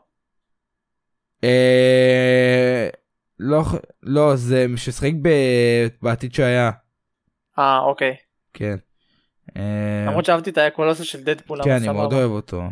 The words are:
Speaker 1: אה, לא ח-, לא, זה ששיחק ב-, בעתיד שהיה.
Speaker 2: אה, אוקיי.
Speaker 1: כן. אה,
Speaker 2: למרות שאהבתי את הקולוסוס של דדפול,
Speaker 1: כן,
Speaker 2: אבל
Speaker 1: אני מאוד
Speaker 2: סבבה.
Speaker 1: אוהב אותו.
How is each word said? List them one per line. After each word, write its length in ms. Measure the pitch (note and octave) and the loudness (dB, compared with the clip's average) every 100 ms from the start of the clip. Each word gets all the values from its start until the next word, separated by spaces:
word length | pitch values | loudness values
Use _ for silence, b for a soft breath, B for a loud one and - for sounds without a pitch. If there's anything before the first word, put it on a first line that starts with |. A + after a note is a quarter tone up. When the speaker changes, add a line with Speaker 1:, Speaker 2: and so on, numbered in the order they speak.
| _ _ _ _ _ _ _ _ _ _ _ _ _ - | _ _ _ _ _ _ _ _ _ _ _ _ _ -4
Speaker 1:
אה, 1500 | B2 B2+ B2+ B2+ B2+ B2+ B2+ B2+ B2+ B2+ B2+ B2+ B2 B2 G#2 - _ _ _ - | 0 4 4 4 4 4 4 4 2 2 2 2 2 0 -4 -8 _ _ _ -8
לא 240 | B2+ D3+ | -2 0
ח-, 120 | D#3 - - - | 0 -4 -8 -14
לא, 320 | A#2 D3 D3+ C3 | -2 2 2 2
זה 300 | A#2+ C3 B2 A#2+ | 0 0 0 -2
ששיחק 360 | - - C#3 D#3+ | -8 -4 -4 -2
ב-, 640 | E3 D3 C3 B2 A#2+ A#2+ A#2 - | 2 2 2 2 2 2 0 -2
בעתיד 320 | A#2 A#2 B2+ | -4 -4 -4
שהיה. 380 | D3+ B2+ B2 A#2 A2+ _ _ _ _ _ _ _ - | -2 0 2 0 -2 _ _ _ _ _ _ _ -2
Speaker 2:
אה, 200 | C3+ C3 | 0 2
אוקיי. 360 | C3+ C#3+ C3 C3 _ _ _ | 0 -2 -4 -4 _ _ _
Speaker 1:
כן. 220 | - G#2 F#2+ _ _ _ _ _ _ - F#2+ | -10 -8 -8 _ _ _ _ _ _ -18 -10
אה, 480 | G2+ G#2 G#2 G#2 G#2 | -8 -6 -4 -4 -4
Speaker 2:
למרות 180 | E3 F3+ | -2 0
שאהבתי 240 | E3 E3 | -2 -2
את 80 | D#3+ | -2
הקולוסוס 500 | D3+ - D#3 D#3+ D#3+ | -2 0 -2 -2 -8
של 160 | C#3+ | -8
דדפול, 400 | C#3 D3+ - D3 | -6 -6 -8 -4
Speaker 1:
כן, 60 | C#3 | -2
Speaker 2:
אבל 100 | B2+ | 0
Speaker 1:
אני 100 | A2 | -2
מאוד 200 | G#2 A2 | -2 -2
Speaker 2:
סבבה. 80 | C3 | 0
Speaker 1:
אוהב 140 | A#2+ | -2
אותו. 320 | G#2 - F2 F2+ | -4 -8 -10 -10